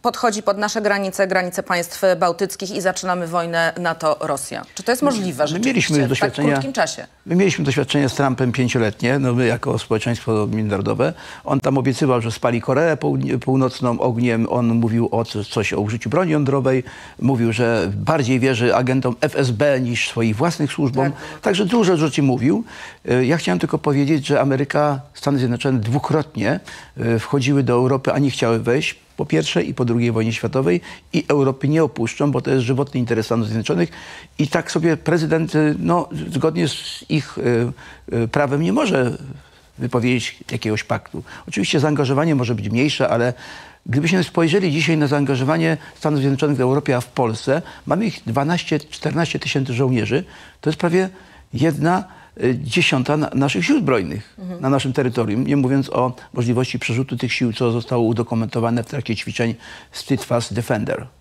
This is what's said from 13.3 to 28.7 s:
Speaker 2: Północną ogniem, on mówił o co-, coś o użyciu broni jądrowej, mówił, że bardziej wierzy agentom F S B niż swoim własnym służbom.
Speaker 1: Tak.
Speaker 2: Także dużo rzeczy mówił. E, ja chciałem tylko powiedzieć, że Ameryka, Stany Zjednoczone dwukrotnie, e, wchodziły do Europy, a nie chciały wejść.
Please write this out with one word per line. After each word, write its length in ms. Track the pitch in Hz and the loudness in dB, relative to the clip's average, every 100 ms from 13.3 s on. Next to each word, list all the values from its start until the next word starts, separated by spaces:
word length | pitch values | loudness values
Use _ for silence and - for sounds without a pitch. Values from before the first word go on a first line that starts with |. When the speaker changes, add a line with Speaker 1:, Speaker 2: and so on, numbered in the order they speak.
| 123 | -2
Speaker 2:
Północną 640 | 127 131 131 - 123 117 | 0 2 2 0 -2 0
ogniem, 460 | 127 117 123 113 113 | 0 2 0 2 2
on 160 | 123 117 | 2 2
mówił 420 | 117 113 117 113 | 2 2 2 0
o 120 | 113 | 0
co-, 200 | 117 104 | -2 -6
coś 280 | 104 - 98 | -4 -2 0
o 80 | - | -2
użyciu 300 | 104 113 - | -2 -4 -2
broni 220 | 143 185 | 0 2
jądrowej, 520 | 151 139 139 131 131 123 - - - | 2 2 2 2 0 -2 -14 -20 -2
mówił, 320 | 120 127 117 | 0 2 2
że 380 | 110 117 113 85 | 2 2 2 0
bardziej 460 | 101 101 160 120 131 | -2 0 0 2 2
wierzy 340 | 131 120 123 - | 2 2 2 2
agentom 400 | 127 131 123 113 | 2 2 0 -2
F 160 | 156 - | -2 0
S 140 | 131 | 0
B 300 | 110 147 135 | 2 2 2
niż 280 | 123 117 - | 0 -2 -2
swoim 260 | - 117 | 0 0
własnym 340 | 107 165 160 143 | 2 0 0 -4
służbom. 440 | - 143 117 139 | 0 0 2 0
Speaker 1:
Tak. 280 | 143 - - | -2 -12 -4
Speaker 2:
Także 220 | - 185 196 | -2 0 2
dużo 300 | 240 185 175 | 4 4 4
rzeczy 260 | 156 147 | 2 2
mówił. 420 | 139 123 120 202 226 - - - - | 2 2 2 0 -2 -14 -18 -14 0
E, 160 | 127 | 2
ja 120 | 127 165 | 2 0
chciałem 220 | - 180 | 0 0
tylko 200 | 165 151 | 0 -2
powiedzieć, 480 | - 139 143 156 143 | 0 2 2 0 2
że 140 | 147 | 2
Ameryka, 600 | 135 135 139 147 147 139 135 | 2 2 0 0 0 0 -6
Stany 240 | - - 143 | -6 0 2
Zjednoczone 420 | 123 120 143 131 | 0 0 0 0
dwukrotnie, 800 | 107 127 - 156 143 - 101 165 - - - - | 2 -2 2 0 0 -2 -2 -2 -6 -20 -18 -4
e, 180 | 117 113 | 0 0
wchodziły 440 | - 143 127 139 | 2 0 2 2
do 100 | 123 | 4
Europy, 400 | 123 127 135 131 | 4 4 2 0
a 60 | 139 | 2
nie 120 | 143 | 0
chciały 280 | - 120 113 | 2 0 2
wejść. 400 | 113 | 2